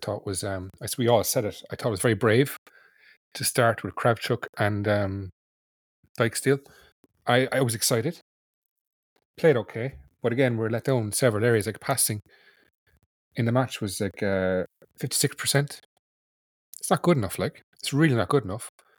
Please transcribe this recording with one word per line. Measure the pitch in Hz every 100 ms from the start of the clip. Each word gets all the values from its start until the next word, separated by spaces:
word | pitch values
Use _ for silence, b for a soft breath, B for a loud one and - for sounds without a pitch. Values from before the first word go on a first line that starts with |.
thought, | - 101 -
was, | 95
um, | 104 95 92 -
as | 143 -
we | 117
all | 117
said | 95 -
it, | 104 - -
I | -
thought | 127
it |
was | 101
very | 127
brave | 107 113 110 143 - - b b b b b _
to | -
start | - - 117 107
with | 101
Kravchuk | - 123 113 - 120 - -
and, | 104 104 104
um, | 104 98 98 95 - _ _ _ _ _ _ _ -
Dijksteel. | 117 - - 139 - b b b _ _ -
I, | 123 131
I | 127
was | 123
excited. | 113 - 120 120 175 _ _ _ _ _ _ _ _ _ _ _ -
Played | 170 123
okay. | 107 117 123 - - _
But | 120
again, | 117 131
we | 117
were | 113
let | 117
down | - 131
in | 107
several | - 131 104
areas. | 120 117 107
Like, | 107
passing | - 131 - 107 - b b b b _ _ _ _ _ _ -
in |
the | 117
match | 120 127 -
was, | 107 -
like, | 101 -
uh, | 104 98 92 92 90 _ _ -
fifty-six | 143 - 143 -
percent. | - 139 143 - _ _ _ _ _ _ _ _ _ -
It's | -
not | 180
good | - 160
enough, | 98 -
like. | 113 - _ _
It's | -
really | 139 160
not | 120 90
good | 107
enough. | 95 104 - _ b